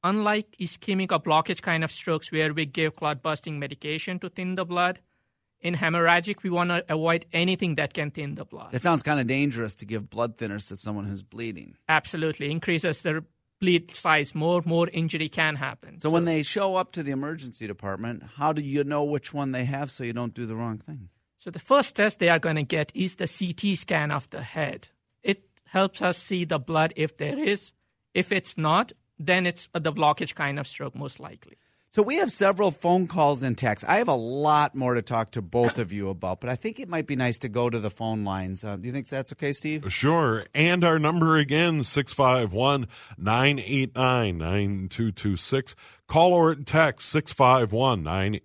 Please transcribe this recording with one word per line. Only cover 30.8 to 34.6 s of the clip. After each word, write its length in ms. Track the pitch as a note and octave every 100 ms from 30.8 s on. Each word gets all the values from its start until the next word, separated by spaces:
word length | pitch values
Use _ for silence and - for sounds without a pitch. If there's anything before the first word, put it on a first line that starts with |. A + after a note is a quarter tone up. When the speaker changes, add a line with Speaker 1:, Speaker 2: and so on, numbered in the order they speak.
| C#3 -
Speaker 1:
most 240 | C#3 -
likely. 380 | - - - - _ _ _
Speaker 2:
So 120 | -
we 140 | G#3 D#4
have 160 | D#4
several 400 | - G3 F#3+ G3+
phone 340 | D3 F3 F#3 F3
calls 380 | F3 D3 C#3
and 140 | C3 A2+
texts. 300 | B2 G#2 -
I 100 | G3
have 100 | A#3
a 80 | C3
lot 600 | A2+ C3+ D3+ D3+